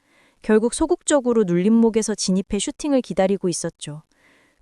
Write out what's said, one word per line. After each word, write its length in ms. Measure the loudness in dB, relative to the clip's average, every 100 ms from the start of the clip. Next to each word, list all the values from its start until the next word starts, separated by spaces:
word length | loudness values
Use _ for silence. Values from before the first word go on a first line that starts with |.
| _ _ _ _
결국 320 | 2 2 2
소극적으로 720 | -2 -2 -2 0 0 2 0
눌림목에서 720 | 2 2 2 4 4 0 -4 -4
진입해 440 | -2 -2 -2 -6
슈팅을 420 | -6 -6 -2 0
기다리고 480 | 0 0 0 0 -2
있었죠. 540 | -4 -6 -10 -16 -16 _ _ _ _ _ _